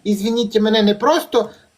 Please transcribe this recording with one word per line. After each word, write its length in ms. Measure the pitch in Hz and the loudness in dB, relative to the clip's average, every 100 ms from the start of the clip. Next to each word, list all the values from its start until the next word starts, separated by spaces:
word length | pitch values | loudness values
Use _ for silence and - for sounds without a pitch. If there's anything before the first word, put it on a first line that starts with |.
ізвініть 560 | 208 202 214 233 220 220 | -4 -2 -2 -2 -2 0
мене, 220 | 214 220 | 0 2
не 120 | 208 | 2
просто 560 | 208 269 320 - 247 208 - _ | 2 2 0 0 -2 -2 -6 _